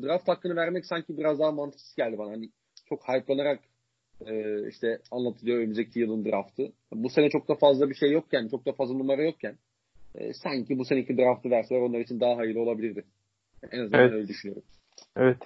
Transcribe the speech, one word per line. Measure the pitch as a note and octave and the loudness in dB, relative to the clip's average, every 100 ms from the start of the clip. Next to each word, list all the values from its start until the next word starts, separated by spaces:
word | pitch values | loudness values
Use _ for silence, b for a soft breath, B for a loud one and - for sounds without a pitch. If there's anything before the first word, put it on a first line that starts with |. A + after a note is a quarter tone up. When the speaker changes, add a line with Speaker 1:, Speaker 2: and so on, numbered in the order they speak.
Speaker 1:
draft | C3 F3+ - | -2 -2 0
hakkını | E3+ F3+ E3+ | -2 -2 -2
vermek | E3 F3+ D#3+ | -2 -4 -4
sanki | E3+ D#3+ D#3 | -8 -6 -2
biraz | D#3 D3 | 0 2
daha | D#3 | 0
mantıksız | D3 C#3+ - - - | 0 -6 -10 -14 -4
geldi | A#2+ G#2+ | -2 -2
bana. | G#2 | -8
Hani | A2 A2 _ _ - - | -10 -12 _ _ -20 -10
çok | D3 - | -10 -2
hype'lanarak, | C3 C3 C#3 C#3+ C3+ _ _ _ _ _ - A2 | -4 0 0 0 -2 _ _ _ _ _ -18 -8
e, | A2 G#2+ G#2 A2 | -4 -2 -4 -6
işte | - A#2 A#2 - | -4 -2 -2 -6
anlatılıyor | B2 B2 A#2 A2+ A#2+ | -4 -4 -4 -2 0
önümüzdeki | A2+ G#2+ A#2 A#2+ | 0 -2 -4 -2
yılın | A2+ A2 | -2 -2
draftı. | G#2+ G2+ - - C3+ - - | -2 -2 -2 -6 -8 -8 -14
Bu | A2 B2 | -6 -2
sene | - D3 | 4 4
çok | D3+ - | 2 0
da | |
fazla | D3 D3 C3+ C#3+ | 4 6 6 2
bir | |
şey | C3+ C#3+ | 2 2
yokken, | D#3 - C3+ A2+ | 2 0 -2 -2
çok | C3 C#3+ | -6 -6
da | |
fazla | - B2 | -4 -4
numara | C3 C3+ C3+ | -2 -2 0
yokken, | D#3+ D#3 G#2+ - _ _ _ - - | -2 -4 -10 -12 _ _ _ -20 -20
e, | - G#2+ | -12 -10
sanki | - - C3+ A#2 C3 | -8 -6 -6 -4 -4
bu | |
seneki | B2 C3+ B2 B2+ | 0 0 0 2
draftı | B2+ B2 B2+ | 4 4 2
verseler | A#2+ A2 B2+ | 0 2 0
onlar | B2 A#2 | 0 -2
için | A2+ A#2+ | -4 0
daha | B2 A#2+ | 0 2
hayırlı | A2+ A2 | 0 0
olabilirdi. | A#2 A2 A2+ G2+ - _ _ _ _ - - | -2 -2 -4 -6 -14 _ _ _ _ -20 -12
En | B2 | -8
azından | A2 A2+ | 2 6
Speaker 2:
Evet. | B2 | 6
Speaker 1:
öyle | A2 G2+ | 6 -6
düşünüyorum. | G#2 G2+ G2+ - - _ - - - | -8 -12 -14 -16 -20 _ -20 -12 2
Speaker 2:
Evet | B2+ B2+ | 2 2